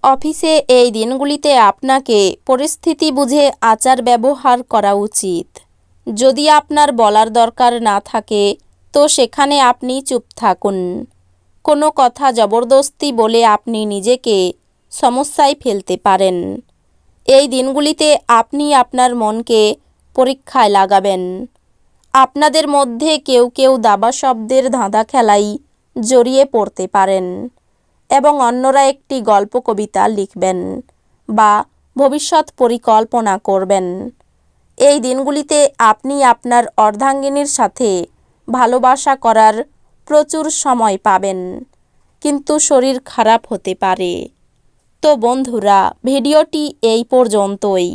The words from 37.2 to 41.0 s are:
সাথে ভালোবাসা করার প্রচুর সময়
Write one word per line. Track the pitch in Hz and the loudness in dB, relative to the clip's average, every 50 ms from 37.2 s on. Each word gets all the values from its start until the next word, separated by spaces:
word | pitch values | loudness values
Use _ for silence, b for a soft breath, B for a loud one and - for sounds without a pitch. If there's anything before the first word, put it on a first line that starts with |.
| 269 277 277 285 285 285 - - | -4 -4 -2 -2 -4 -4 -2 -2
সাথে | 240 196 _ - 254 214 190 180 170 _ _ _ _ _ _ _ _ - | -2 -2 _ -2 -2 -2 -2 -2 -6 _ _ _ _ _ _ _ _ -6
ভালোবাসা | 226 247 247 233 247 247 233 254 262 269 - 294 269 | -2 0 0 0 0 2 2 2 2 2 0 -2 -2
করার | 269 - 233 220 220 220 220 214 220 240 _ _ _ _ _ _ _ _ - | 0 0 0 4 4 4 4 2 0 -8 _ _ _ _ _ _ _ _ 0
প্রচুর | 294 302 302 294 - 320 311 311 302 - | 2 2 2 2 -4 -6 -4 -4 -6 -4
সময় | - 285 254 240 226 214 196 190 | -2 -2 0 0 0 0 -2 0